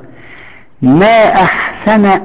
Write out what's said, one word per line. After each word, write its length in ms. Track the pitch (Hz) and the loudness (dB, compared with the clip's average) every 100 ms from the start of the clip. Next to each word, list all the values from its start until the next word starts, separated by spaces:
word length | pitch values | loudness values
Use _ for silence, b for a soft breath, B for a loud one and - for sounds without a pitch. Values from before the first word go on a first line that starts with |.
| B B B B B B B - | B B B B B B B -4
ما 520 | 127 151 214 226 208 | 0 2 2 2 2
أحسن 720 | 196 170 - - - 214 214 202 190 | 0 -2 -4 -10 -8 -2 0 0 0